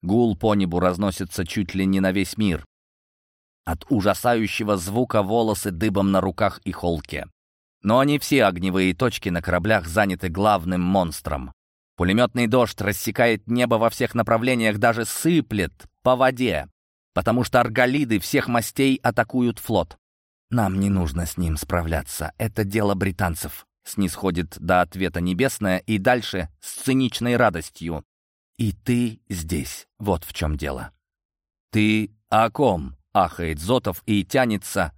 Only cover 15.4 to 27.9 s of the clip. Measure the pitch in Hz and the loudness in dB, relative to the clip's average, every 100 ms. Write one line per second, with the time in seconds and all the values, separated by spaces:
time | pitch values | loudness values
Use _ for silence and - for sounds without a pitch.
15.4 | - 107 85 _ - _ 123 127 131 127 | 0 -2 -2 _ -20 _ 0 4 2 2
16.4 | 123 80 67 _ _ _ _ - 92 123 | 0 -2 -6 _ _ _ _ -2 0 0
17.4 | 120 127 120 110 123 139 131 107 - 143 | 2 2 2 2 2 2 0 0 0 -2
18.4 | 120 120 110 - 135 131 - 113 110 127 | 2 -2 -2 0 2 2 0 0 -2 0
19.4 | 120 113 - 104 80 - _ _ _ _ | 0 -2 -2 0 -2 -8 _ _ _ _
20.4 | _ 120 101 95 98 98 82 80 85 - | _ 0 0 0 0 2 0 -2 -6 -4
21.4 | 85 78 - 87 80 80 73 - 76 - | -4 -4 -2 -4 -2 -4 -4 -10 -10 -6
22.4 | 110 107 101 104 104 98 98 90 92 82 | -6 -2 -2 0 0 0 -2 -2 -4 -4
23.4 | 90 - - _ - - 95 - 95 85 | -10 -14 -20 _ -12 -4 -4 -2 -2 -2
24.4 | 82 - 85 90 87 92 92 87 87 92 | -6 -8 2 2 2 -2 -4 -2 -2 0
25.4 | 131 - 101 92 - 107 98 127 - 92 | -2 -2 -2 -2 -2 -2 2 0 -2 -8
26.4 | 85 _ - - - 131 131 - 120 120 | -8 _ -18 -8 0 0 0 -2 -2 2
27.4 | 117 82 82 - 82 | 2 0 -10 -12 -8